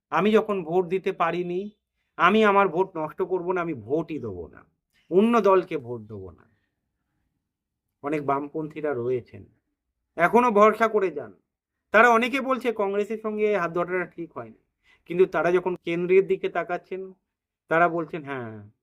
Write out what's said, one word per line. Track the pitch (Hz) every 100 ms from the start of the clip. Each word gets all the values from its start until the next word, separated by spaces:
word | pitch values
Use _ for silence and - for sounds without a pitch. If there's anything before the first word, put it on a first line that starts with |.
| -
আমি | 156 202
যখন | 214 214 196
ভোট | 156 180 175
দিতে | 190 190
পারিনি, | 185 165 175 175 180 208 _ _ _ _ -
আমি | 170 214
আমার | 208 196 196
ভোট | 160 185 160
নষ্ট | 151 -
করব | 175 185 175
না, | 185
আমি | 170
ভোটই | 131 107 156 160 147
দেবো | 110 90 73
না, | 53 _ _ _ _ -
অন্য | 175 226 233
দলকে | 196 190 - 156
ভোট | 120 120
দেবো | 107 104 92
না।" | 82 _ _ _ _ _ _ _ _ _ _ _ _ _ _ _ _
অনেক | 143 156 135
বামপন্থীরা | 139 147 160 156 156 151
রয়েছেন, | 123 120 127 - 101 92 _ _ _ _ _ _ -
এখনো | 170 214 247
ভরসা | 202 214 214 226
করে | 208 185
যান। | 143 110 90 _ _ _ _ -
তারা | 208 240
অনেকে | 226 247 262
বলছে, | 254 254 240 220
"কংগ্রেসের | 196 202 208 214
সঙ্গে | 214 214 208 202
হাত | 170
ধরাটা | 170 170 185 170
ঠিক | - 165
হয়নি", | 135 113 - _ _ _ _ -
কিন্তু | 175 185
তারা | 170 165
যখন | 180 180 180
কেন্দ্রের | 170 170 180 190 180
দিকে | 190 185
তাকাচ্ছেন, | 180 165 175 - 190 190 190 _ _ _ _ -
তারা | 165 175
বলছেন, | 170 160 170
"হ্যাঁ, | 139 131 117 107 104 _